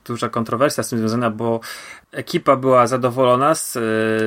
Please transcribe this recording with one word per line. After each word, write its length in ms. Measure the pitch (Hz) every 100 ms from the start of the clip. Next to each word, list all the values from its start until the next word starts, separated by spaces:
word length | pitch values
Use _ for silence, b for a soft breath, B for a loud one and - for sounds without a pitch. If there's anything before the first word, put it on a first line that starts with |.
duża 240 | - 120 117
kontrowersja 540 | 120 113 117 147 139
z 60 | 113
tym 100 | 117
związana, 320 | 110 117 117
bo 300 | 107 117 117 B B B B _
ekipa 440 | 147 - 165 - 131
była 300 | 131 127 117
zadowolona 680 | 127 123 123 127 123 143
z, 220 | 160 - 123
e, 40 | 113 110 110 110